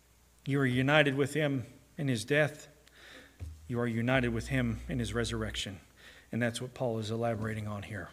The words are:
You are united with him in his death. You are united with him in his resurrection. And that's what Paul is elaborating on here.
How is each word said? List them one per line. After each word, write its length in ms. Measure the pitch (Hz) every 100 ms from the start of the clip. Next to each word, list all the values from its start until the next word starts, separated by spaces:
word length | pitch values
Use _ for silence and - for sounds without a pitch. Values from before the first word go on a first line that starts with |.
| _ _ _ _ 143
You 140 | 139
are 40 | 135
united 500 | 123 135 151 143 135
with 180 | 131 156
him 300 | 151 135 107 - - -
in 100 | 139
his 180 | 117 101
death. 420 | 147 143 - - - - - - - - - - - -
You 120 | 120
are 80 | 120
united 420 | 113 120 131 120
with 180 | 113 -
him 340 | 135 120 113 -
in 80 | 139
his 160 | 107
resurrection. 680 | 113 110 113 104 - 104 95 - - - - -
And 100 | 113
that's 200 | 117 117
what 120 | 127
Paul 240 | - 127 113
is 140 | 107
elaborating 560 | 113 117 107 110 110 107
on 160 | 104
here. 260 | 98 104 87